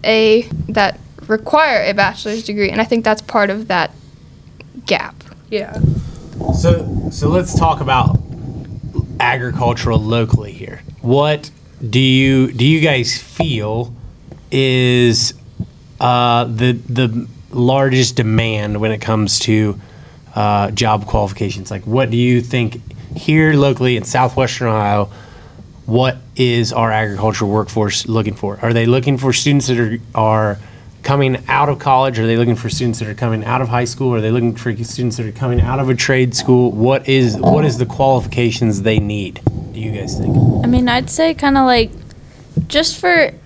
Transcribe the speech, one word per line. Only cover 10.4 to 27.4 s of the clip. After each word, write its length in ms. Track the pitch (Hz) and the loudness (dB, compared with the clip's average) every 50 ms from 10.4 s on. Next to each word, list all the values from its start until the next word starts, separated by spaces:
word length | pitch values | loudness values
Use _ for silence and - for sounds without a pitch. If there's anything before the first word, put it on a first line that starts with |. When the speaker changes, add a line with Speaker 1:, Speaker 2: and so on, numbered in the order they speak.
| 104 101 | 0 -6
Speaker 3:
here. 320 | - - - - - - - - - - | -12 -14 -14 -14 -14 -16 -16 -20 -16 -8
What 460 | - 117 127 139 147 151 151 147 - - - - - - - - 131 110 | 0 2 2 4 4 2 0 -2 -6 -16 -20 -20 -20 -20 -16 -12 -8 -2
do 120 | 104 127 | 2 2
you, 520 | 135 131 131 131 135 135 135 131 131 - | 4 4 4 4 4 4 4 4 2 0
do 120 | 131 113 123 | 0 2 2
you 160 | 147 160 160 | 4 4 4
guys 360 | 151 160 139 127 127 - - | 2 2 2 0 -2 -4 -6
feel 800 | - - - - - 170 156 131 110 104 107 110 117 120 117 117 - - - - - - - - - - - | -8 -10 -14 -6 -4 -2 -2 -2 -4 -4 -4 -4 -4 -6 -8 -10 -16 -18 -20 -20 -20 -20 -20 -20 -20 -12 -4
is, 840 | - 135 135 131 127 127 127 123 123 123 123 120 113 - - - - - - - - - - - - - - - - - | 0 0 2 2 2 2 2 4 4 4 4 4 4 2 -2 -4 -6 -12 -20 -20 -14 -14 -14 -14 -14 -20 -20 -20 -6 -2
uh, 460 | 123 123 123 123 120 120 120 120 120 | 0 2 2 2 2 2 2 2 0
the, 260 | 120 117 110 123 127 | -2 -2 0 0 0
the 560 | 123 120 - - 120 123 131 120 110 120 - - - - - - | 0 -2 -4 -4 -2 0 0 0 -2 -4 -8 -8 -16 -20 -18 -8
largest 680 | 104 120 123 123 131 139 135 135 127 131 123 107 - | -2 0 2 2 4 2 2 2 2 2 2 2 0
demand 640 | - 120 110 110 110 117 113 110 104 104 104 104 104 | -2 0 2 2 2 2 0 -2 -2 -4 -4 -4 -2
when 100 | 110 110 | -2 -2
it 100 | 110 104 | -2 -2
comes 380 | - - 113 110 107 101 - - | -2 0 0 0 2 0 0 -2
to, 380 | - - 110 107 107 104 98 - - - - - - - - - - - - | 0 2 2 2 2 0 -2 -6 -12 -20 -20 -20 -20 -20 -20 -20 -20 -8 -4
uh, 380 | 104 104 104 104 101 101 101 | 0 0 2 2 2 0 0
job 340 | 110 98 - 110 107 104 101 | -2 -2 0 2 2 0 0
qualifications? 640 | - - 110 104 95 98 - 107 98 92 101 92 - | 0 0 0 0 0 -4 -4 -6 -4 -4 -8 -10 -10
Like, 160 | 107 98 - | -10 -10 -6
what 240 | 107 110 131 135 113 | -2 0 0 0 2
do 60 | 113 | 2
you 240 | 117 123 123 123 120 | 2 2 4 2 2
think 400 | 120 120 - 127 117 107 - - - - - - - - - | 0 0 -2 0 0 -2 -4 -8 -14 -16 -18 -18 -14 -12 -12
here 380 | - - - 151 156 156 156 | -6 -2 2 2 4 4 4
locally 440 | 156 143 139 139 127 127 127 127 123 | 4 4 4 2 2 2 2 0 0
in 60 | 110 | 0
southwestern 640 | 95 - - 127 127 123 - 135 131 123 - - 127 | -2 -2 0 2 0 2 2 0 -2 0 -2 -2 -2
Ohio, 440 | 117 110 107 104 101 104 104 101 101 - - - - - - - - - - - - - - - | 0 0 0 2 2 0 0 -2 -4 -6 -20 -20 -20 -20 -20 -20 -20 -20 -20 -20 -20 -20 -14 -6
what 300 | 110 110 120 131 131 123 - - - - | 0 0 2 2 2 -2 -6 -14 -12 -2
is 380 | - 127 123 120 120 117 117 | 0 2 2 4 2 0 0
our 180 | 120 120 113 113 | 0 0 0 2
agricultural 640 | 107 107 110 104 101 95 104 110 101 - | 2 0 -2 -2 -4 -2 0 0 0 0